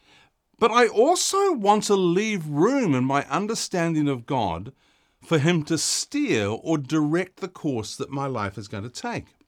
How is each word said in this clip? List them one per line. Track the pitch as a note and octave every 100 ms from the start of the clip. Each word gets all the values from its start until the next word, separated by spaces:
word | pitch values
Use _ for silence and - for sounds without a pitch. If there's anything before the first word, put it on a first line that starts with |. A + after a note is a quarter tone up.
| _ _ _ _ _ _
But | A3
I | A3+ A#3
also | G3 C4+ F4 - G4 G4
want | D4+ G3 G#3 G#3
to | G3+
leave | F3+ F3 A3 G3+ D3+
room | C#3+ F#3+ C#4 A3
in | C3 B2+
my | C#3 -
understanding | C#3+ G#3 A3+ - F#3 E3+ D#3+ C#3+
of | C3 A#2
God | C3+ G2+ E2 G#2+ - _ _ _ _ -
for | E3
him | D3 F3
to | D3 D#3+
steer | - - - C#4+ C#4+ B2+ G2+
or | A2 D#3 D#3+
direct | B2+ D#3 D3 E3 F#3 -
the | F#3+
course | - D#3 B2 G#2 -
that | C3
my | C3+ C#3
life | B2 G2+ F#2+
is | G2+
going | G#2+
to | A2+
take. | - A#3+ G3+ - _